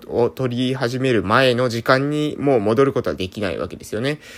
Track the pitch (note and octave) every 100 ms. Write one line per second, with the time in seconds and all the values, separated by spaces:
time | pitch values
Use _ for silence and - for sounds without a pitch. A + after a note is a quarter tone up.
0 | - A#2 A#2+ - C3 A#2+ B2+ C3 A#2+ B2+
1 | C3 A2 F#2+ A#2+ C3 A#2+ B2+ A#2 C3 C3
2 | C#3+ D3+ D3+ - C#3+ B2 G2+ A#2+ C#3 B2+
3 | F#2 D2+ F#2 A2 G2 A#1 - - - G#2
4 | C3+ D3+ -